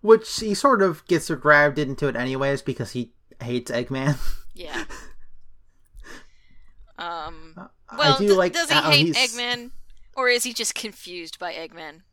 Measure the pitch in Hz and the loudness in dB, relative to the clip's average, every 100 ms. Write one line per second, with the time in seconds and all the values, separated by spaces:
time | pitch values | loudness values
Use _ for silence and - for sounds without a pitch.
0 | 208 220 - - 220 202 277 240 190 160 | 8 6 6 -6 -2 -2 0 2 2 0
1 | - 170 - 151 151 147 147 143 139 135 | 0 0 0 -2 6 6 6 2 -4 -2
2 | 143 117 123 131 139 139 - 123 120 127 | -2 -2 -4 -2 -2 -2 -4 -6 -6 -6
3 | 117 _ _ - 117 123 120 117 123 135 | -8 _ _ -14 -6 -4 -2 -4 -4 -2
4 | 135 139 - - - - 165 247 302 - | 0 2 2 0 -2 -12 -10 -8 -8 -12
5 | - - - - - - - _ _ - | -14 -12 -12 -14 -16 -18 -20 _ _ -20
6 | - - - - - - - - - - | -18 -18 -18 -20 -20 -20 -20 -20 -20 -14
7 | 170 170 156 160 160 165 185 _ _ 240 | -12 -10 -10 -12 -18 -18 -20 _ _ 0
8 | 294 269 208 190 180 330 339 - 160 285 | 4 4 6 6 4 2 0 2 6 6
9 | 165 160 254 233 240 247 240 - - - | 6 2 0 -2 -4 -6 -6 -12 -12 -16
10 | - - 254 240 247 226 226 - 226 196 | -16 -2 0 2 0 -4 -6 -6 -10 -12
11 | - 180 165 - 180 160 165 165 156 156 | -14 -14 -14 -10 -10 -10 -12 -14 -16 -18
12 | _ | _